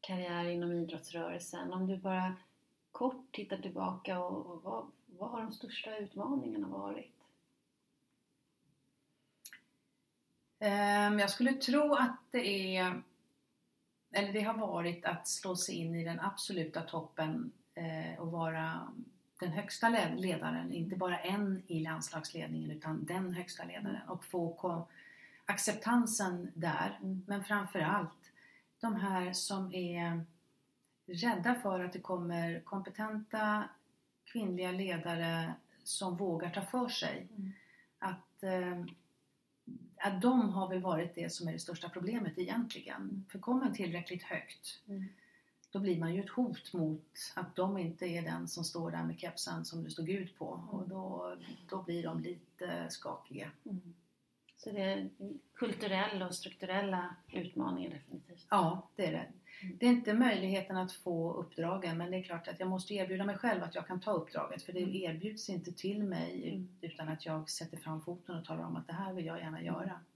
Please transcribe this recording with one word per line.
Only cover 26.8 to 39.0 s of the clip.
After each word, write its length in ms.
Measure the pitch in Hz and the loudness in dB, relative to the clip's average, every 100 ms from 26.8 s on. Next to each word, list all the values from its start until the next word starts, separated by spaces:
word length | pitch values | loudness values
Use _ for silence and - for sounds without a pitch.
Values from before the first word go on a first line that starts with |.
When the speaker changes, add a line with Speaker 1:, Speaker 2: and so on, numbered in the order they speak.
| 190 202 | 0 -2
Speaker 1:
Mm. 200 | 190 190 - | -2 -2 0
Speaker 2:
Men 180 | 202 | -2
framförallt 880 | 190 208 190 190 156 202 - - - - - - _ _ | 2 2 2 2 4 4 2 -6 -20 -20 -20 -20 _ _
de 160 | 233 196 | 0 2
här 360 | 196 185 180 | 4 4 2
som 420 | 180 - 196 190 | 0 0 0 0
är 500 | 185 175 175 170 170 165 _ _ _ _ _ _ _ - | 0 0 0 2 0 -2 _ _ _ _ _ _ _ -8
rädda 480 | 175 233 202 175 | 0 2 4 4
för 300 | 247 202 185 | 4 4 2
att 80 | 180 | 0
det 80 | 180 | -4
kommer 600 | - 180 175 170 170 170 | -2 0 0 0 0 -2
kompetenta 1040 | - 196 190 190 214 214 214 220 214 214 208 - _ _ _ _ | -4 -6 -4 -4 -2 -2 -2 2 4 4 0 -8 _ _ _ _
kvinnliga 480 | - 240 202 180 180 | -6 -2 0 0 0
ledare 840 | 185 196 170 170 170 165 165 165 165 - - | 0 0 0 0 0 2 2 0 -4 -10 -14
som 320 | - - 190 175 | -4 -2 0 0
vågar 340 | 196 165 175 | 2 2 0
ta 120 | 185 | -2
för 260 | 185 254 240 | 0 0 0
sig. 400 | - 156 139 185 - | 0 -2 -2 -6 -6
Speaker 1:
Mm. 160 | 190 - - - _ _ | -6 -6 -16 -20 _ _
Speaker 2:
Att, 440 | 196 180 - _ | -4 -4 -10 _
eh, 420 | 190 185 180 180 175 - | 0 2 2 -2 -6 -10